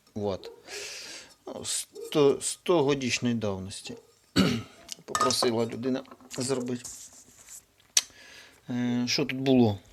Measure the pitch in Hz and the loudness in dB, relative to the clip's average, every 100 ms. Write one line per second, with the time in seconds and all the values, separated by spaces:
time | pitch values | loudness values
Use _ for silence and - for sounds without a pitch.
0 | _ 107 101 90 - - - - - - | _ -4 -2 -4 -8 -18 -14 -12 -10 -12
1 | - - - - - - - - - - | -14 -16 -18 -18 -14 -10 -6 -6 -8 -14
2 | - 156 139 - - - - 170 139 139 | -2 4 6 6 -2 -4 2 4 4 2
3 | 123 - 123 117 107 95 95 - - - | 0 0 0 0 -2 -4 -8 -10 -12 -14
4 | - _ _ - 170 117 - - - - | -18 _ _ 2 4 2 -6 -16 -16 -16
5 | - - 127 - 123 113 117 117 127 131 | -6 -2 0 2 2 2 0 -2 -4 -4
6 | - - - - 131 131 123 123 - - | -6 -18 -12 -6 -2 -2 -2 -6 -8 -16
7 | - - - - - - - _ _ - | -18 -20 -20 -20 -20 -20 -20 _ _ -4
8 | - - - - - - - 123 123 123 | -4 -8 -20 -20 -20 -18 -6 -2 0 0
9 | 123 - 131 131 135 131 117 98 - | 0 0 -2 0 4 6 6 4 -6